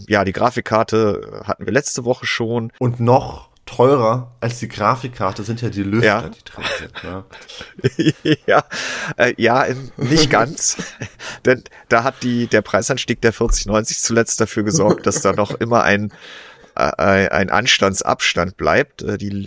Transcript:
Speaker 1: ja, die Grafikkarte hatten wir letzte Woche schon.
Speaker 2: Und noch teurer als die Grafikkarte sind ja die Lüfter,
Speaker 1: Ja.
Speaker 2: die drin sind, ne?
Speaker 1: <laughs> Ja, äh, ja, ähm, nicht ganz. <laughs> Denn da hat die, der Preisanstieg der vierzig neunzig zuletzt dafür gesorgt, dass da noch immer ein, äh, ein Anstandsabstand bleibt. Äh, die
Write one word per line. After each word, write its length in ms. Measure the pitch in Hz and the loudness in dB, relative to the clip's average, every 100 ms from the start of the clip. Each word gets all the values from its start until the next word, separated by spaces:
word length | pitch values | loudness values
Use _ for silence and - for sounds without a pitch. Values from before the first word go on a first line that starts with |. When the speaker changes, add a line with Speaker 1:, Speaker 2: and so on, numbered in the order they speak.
| 101 | 0
Speaker 1:
ja, 160 | 104 | 2
die 80 | 95 | 2
Grafikkarte 1120 | 92 117 120 - 110 113 110 110 80 52 52 - | 2 0 0 0 0 2 2 2 0 -6 -12 -8
hatten 200 | - - | -4 0
wir 80 | |
letzte 320 | 120 - - 120 | 0 0 -4 -2
Woche 220 | 127 - | -2 -2
schon. 440 | - 113 117 113 - | -4 -2 -2 -4 -2
Speaker 2:
Und 220 | 127 120 | -2 0
noch 500 | 120 131 - 65 - _ - | 4 4 2 -12 -18 _ -12
teurer 720 | - 123 139 110 123 123 - | 2 4 6 4 0 -4 -8
als 200 | 120 120 | -8 -6
die 80 | 113 | -10
Grafikkarte 760 | - 107 127 135 - 95 98 | -2 0 0 -4 -4 -4 -4
sind 180 | 101 113 | -6 -4
ja 80 | 117 | -4
die 140 | 95 | -4
Lüfter, 240 | 98 110 107 | -2 2 2
Speaker 1:
Ja. 220 | 104 78 | 2 -2
Speaker 2:
die 140 | - | -14
drin 220 | - - - - | -20 -12 -8 -8
sind, 260 | - - | -10 -14
ne? 200 | 80 95 - - - - - - 127 - 156 - | -12 -12 -14 -20 -20 -20 -20 -6 -4 0 0 0
Speaker 1:
<laughs> 140 | - 151 - | 0 0 4
Ja, 180 | 101 - - - - - - | 2 2 -8 -8 -8 -8 0
äh, 160 | 123 - | 0 2
ja, 280 | 110 127 113 | 2 2 0
ähm, 260 | 127 131 - | -2 -8 -6
nicht 320 | 131 160 147 | 0 2 4
ganz. 480 | 104 120 - - - - - 113 - | 2 0 -2 -4 -4 -10 -12 -14 -14
<laughs> 300 | - - - | -16 -4 2
Denn 180 | 127 - - - | 2 0 -14 0
da 160 | 117 | 2
hat 180 | 117 - | 2 -2
die, 260 | 127 120 117 | -2 -2 2
der 140 | 107 | 2
Preisanstieg 600 | - 98 - 131 - 117 | 2 -2 0 -4 -2 0
der 120 | 117 | 0
vierzig 320 | - 113 - - | 0 0 0 0
neunzig 340 | 107 110 - | 0 0 -4
zuletzt 380 | - 113 113 - | 0 2 0 0
dafür 220 | 110 - | -2 0
gesorgt, 440 | 104 85 104 - - | -2 2 2 2 0
dass 140 | 92 | 0
da 120 | 98 | 0
noch 180 | 98 104 - | 0 -2 -2
immer 240 | 113 117 | 0 2
ein, 280 | - 101 104 - - - - - - - | 4 2 -2 -10 -20 -20 -20 -20 -14 -2
äh, 540 | 71 - 95 98 95 | -2 2 2 4 2
ein 200 | - 98 | 0 0
Anstandsabstand 1080 | 101 127 - 98 95 - - - - 87 - | 0 2 2 2 0 -2 -2 0 -2 -4 -2
bleibt. 440 | 78 92 147 - | 2 2 0 -6
Äh, 160 | - 101 | -8 -6
die 280 | 104 101 | -6 -8